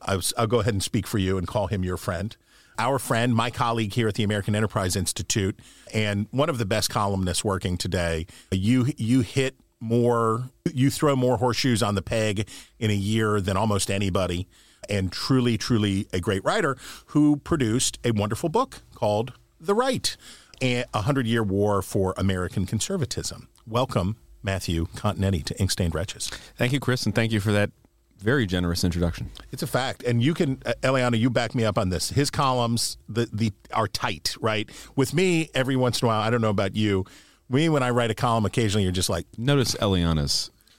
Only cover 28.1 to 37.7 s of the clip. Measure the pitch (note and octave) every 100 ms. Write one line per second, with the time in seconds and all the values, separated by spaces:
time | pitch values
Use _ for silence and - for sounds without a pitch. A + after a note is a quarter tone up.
28.1 | - G2+ C#3+ G#2 F2+ F2 E2+ F2+ E2+ F2
29.1 | - - - - C3 D#3+ C3 B2+ - B2
30.1 | A#2+ B2 F3 C3 C3 A2 A#2+ C3 C3+ B2
31.1 | A#2 B2 A#2+ A2+ C3 A2 G#2 F#2+ F#2 -
32.1 | - C#3+ - C#3 B2+ A#2 A#2 - - -
33.1 | A2+ A2+ G#2 A2 - - - G#2+ - B2
34.1 | E2 - - A2+ G#2+ A2+ - - - C3
35.1 | D3 F#3 E3+ D#3+ - C3 C3 B2+ A#2 B2
36.1 | A2 G#2+ A#2+ A2 G2+ G2 G#2 G#2+ G2 F#2
37.1 | - - _ - B2+ E3